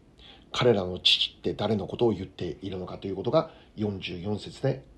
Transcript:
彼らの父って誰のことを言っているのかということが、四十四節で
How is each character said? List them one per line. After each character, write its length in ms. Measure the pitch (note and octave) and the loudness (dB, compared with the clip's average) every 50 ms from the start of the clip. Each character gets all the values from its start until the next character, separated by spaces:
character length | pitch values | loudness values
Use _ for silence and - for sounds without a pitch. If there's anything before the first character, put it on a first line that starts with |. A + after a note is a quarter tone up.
| - - - - - - - - - - | -20 -20 -20 -20 -20 -20 -20 -20 -14 -6
彼 220 | - - - B2 A2+ | -2 4 6 6 6
ら 100 | G2+ F#2 | 6 2
の 160 | F2+ F2+ F2 | -2 -2 0
父 380 | - - - - - - - - | 2 4 4 4 2 -2 -4 -4
っ 40 | |
て 120 | - G2 E2+ | -4 -4 -2
誰 240 | - G#2+ G#2+ A2+ G#2 | -2 0 0 0 0
の 100 | F#2 - | -2 -2
こ 80 | - | 0
と 120 | - A#2+ A#2 | 2 4 4
を 40 | |
言 140 | G2+ F2 F#2+ | 4 2 -4
っ 20 | - | -8
て 300 | - - G2 F2 - - | -8 -8 -6 -6 -6 -8
い 80 | - F#2+ | -8 -8
る 80 | F#2 F#2 | -8 -8
の 80 | F2+ | -8
か 120 | E2+ - - | -8 -10 -8
と 100 | - G2 | -8 -6
い 40 | |
う 40 | F#2+ | -6
こ 80 | F#2 F#2+ | -4 -2
と 80 | A#2 | 2
が、 200 | A#2 D#3+ D#3 - - - - - - - | 2 2 2 0 -4 -18 -20 -14 -6 -4
四 240 | G#2+ G#2 G2+ F#2 | -2 -2 -2 -4
十 180 | - - F2+ F2 | -6 -8 -8 -6
四 180 | E2 G#2 G#2 G2+ | -4 -4 -4 -4
節 240 | - - - - | -6 -10 -8 -2
で 220 | - C3+ C#3 - - - - | -2 -2 -2 -2 -6 -16 -20